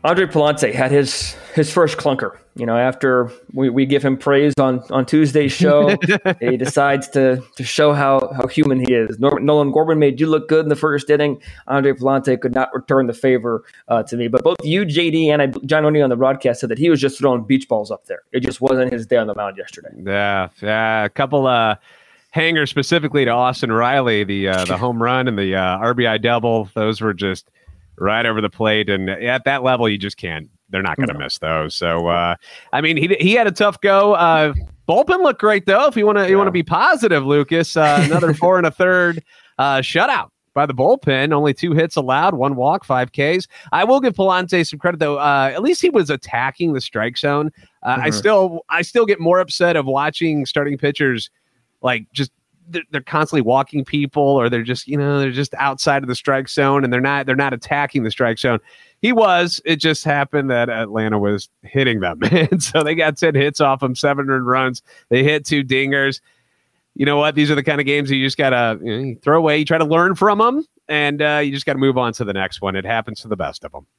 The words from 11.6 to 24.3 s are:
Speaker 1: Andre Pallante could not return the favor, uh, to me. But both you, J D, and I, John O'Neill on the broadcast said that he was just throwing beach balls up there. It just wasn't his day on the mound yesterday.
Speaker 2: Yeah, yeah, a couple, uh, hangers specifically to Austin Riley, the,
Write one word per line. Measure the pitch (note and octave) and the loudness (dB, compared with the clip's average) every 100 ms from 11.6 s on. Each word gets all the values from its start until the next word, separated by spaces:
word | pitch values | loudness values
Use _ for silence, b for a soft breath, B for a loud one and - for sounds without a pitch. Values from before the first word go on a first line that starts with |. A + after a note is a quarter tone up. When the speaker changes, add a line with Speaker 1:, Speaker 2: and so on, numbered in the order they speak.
| - | -4
Speaker 1:
Andre | C#3 C3+ | 0 2
Pallante | C3 B2+ C3+ C3+ B2+ | 0 0 0 0 -2
could | C3 B2 | -2 -2
not | C3 | -4
return | C3 - C3+ B2 | -6 0 0 0
the | |
favor, | A2+ C3+ B2+ A#2 A2+ b b b | 0 0 0 0 -6 b b b
uh, | A#2 | -2
to | G#2 A#2+ | -2 -6
me. | A#2 | -2
But | B2 | 2
both | B2 F#3 | 2 0
you, | D3+ F3 G3+ | -2 0 0
J | D3+ E3+ | 0 0
D, | D#3+ D#3 | 2 2
and | D3 | 2
I, | C3+ A#2+ C3+ | 2 -2 0
John | D#3 D3+ | 2 4
O'Neill | D3+ C#3 | 4 2
on | |
the | A#2+ | 2
broadcast | C3 C#3+ C3 A#2 | 2 2 -2 -2
said | A#2+ | -4
that | A2+ | 0
he | E3+ | 2
was | D3+ | 2
just | C3+ C3+ | 0 0
throwing | C3+ B2 | 0 0
beach | G#2+ C3+ C3+ | 0 -2 0
balls | A2+ G#2 | -4 -4
up | G#2 _ | -10 _
there. | F#2 _ | -14 _
It | C3 | -4
just | B2+ A#2+ | -4 -2
wasn't | C3+ C3 B2+ | 0 0 0
his | A#2+ A2 | -4 0
day | A#2+ | 0
on | G#2+ | 0
the | G2+ | -4
mound | G2+ F#2+ | -6 -8
yesterday. | - - D#2+ - | -16 -16 -20 -12
Speaker 2:
Yeah, | F#2+ G2+ G2+ G2 F#2 _ | -4 -2 0 -2 -4 _
yeah, | G2+ A2 A2+ A2 G#2 | -4 0 0 0 -2
a | |
couple, | - C3+ D3 C3+ | -2 0 2 2
uh, | A#2+ A2+ G#2 b b b b b | 2 2 -2 b b b b b
hangers | E3 D#3+ D#3+ C#3+ | -2 0 0 -2
specifically | - C3 E3+ D3 C#3+ B2 | -2 0 0 0 0 2
to | |
Austin | A#2+ B2+ B2+ B2 | 2 0 0 -2
Riley, | A2+ A#2+ C#3 B2 G#2+ | 0 2 2 2 0
the, | G2 | 0